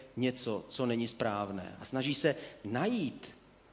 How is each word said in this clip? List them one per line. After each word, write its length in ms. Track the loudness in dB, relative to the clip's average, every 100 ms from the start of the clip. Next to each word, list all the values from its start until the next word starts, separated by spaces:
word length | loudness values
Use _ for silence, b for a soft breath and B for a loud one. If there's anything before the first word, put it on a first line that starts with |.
| B 0
něco, 480 | 2 2 0 -2 -4
co 160 | 0 2
není 220 | 2 2
správné 680 | 0 0 0 0 -2 -6 -8
a 60 | -4
snaží 300 | 0 0 4
se 200 | 4 2 B B
najít 680 | -2 0 2 2 0 -4 -12 -16 -20 -20 -20